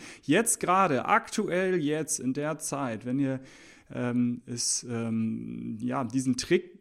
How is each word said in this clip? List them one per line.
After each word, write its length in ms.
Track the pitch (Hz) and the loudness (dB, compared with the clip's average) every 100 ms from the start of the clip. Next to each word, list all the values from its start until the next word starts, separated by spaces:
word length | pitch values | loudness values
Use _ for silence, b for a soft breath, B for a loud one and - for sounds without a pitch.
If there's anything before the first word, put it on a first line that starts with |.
| B B | B B
Jetzt 380 | - 180 233 - | 2 4 4 0
gerade, 460 | - 185 185 127 - | 4 4 6 4 4
aktuell 760 | 220 - - 196 180 190 180 | 2 2 -2 0 2 2 2
jetzt 380 | 147 156 147 - | 2 0 -2 -2
in 140 | 123 | -2
der 240 | 135 147 151 | -2 -2 -4
Zeit, 480 | - 143 131 107 120 | -6 -4 -4 -4 -2
wenn 140 | 135 | 0
ihr, 200 | 135 131 131 B B B - | 0 -2 -8 B B B -10
ähm, 520 | 127 123 120 120 123 - | -4 0 2 0 -2 -6
es, 380 | 120 - - 123 | -4 -2 -2 -4
ähm, 880 | 117 117 113 110 113 117 117 117 110 | -4 -2 0 -2 -4 -6 -8 -8 -6
ja, 240 | 123 135 | -4 -2
diesen 320 | 113 131 131 123 | -2 0 0 0
Trick 420 | - 185 - - | 2 2 0 -16